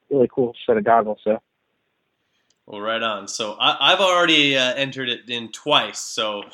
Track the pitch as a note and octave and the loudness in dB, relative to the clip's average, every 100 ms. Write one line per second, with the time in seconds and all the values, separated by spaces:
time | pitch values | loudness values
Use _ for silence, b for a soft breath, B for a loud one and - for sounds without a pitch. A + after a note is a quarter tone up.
0 | - C#3 A#2+ - A#2+ A#2 - A2 G#2 A#2 | -4 0 0 0 -2 -2 0 0 4 2
1 | G#2+ G#2+ - A2 _ _ _ _ _ _ | 2 -4 -2 -2 _ _ _ _ _ _
2 | _ _ _ _ _ _ - G#2 G#2+ A2+ | _ _ _ _ _ _ -18 -10 -4 -2
3 | A2+ G#2 G2 - G#2+ G#2 C3 D3 C#3 F#3 | -2 -4 -8 -8 -8 -2 0 2 2 2
4 | F#3+ F3 E3+ D#3 C#3+ C3+ B2+ B2 C#3 B2+ | 2 2 4 4 4 2 0 -2 -4 -6
5 | B2+ A#2 A2 A#2+ A2+ - D3 D3 A2 G2 | -6 -6 -6 -10 -10 -10 0 0 0 -8
6 | - - A2 G#2 - | -10 -6 -4 -6 -10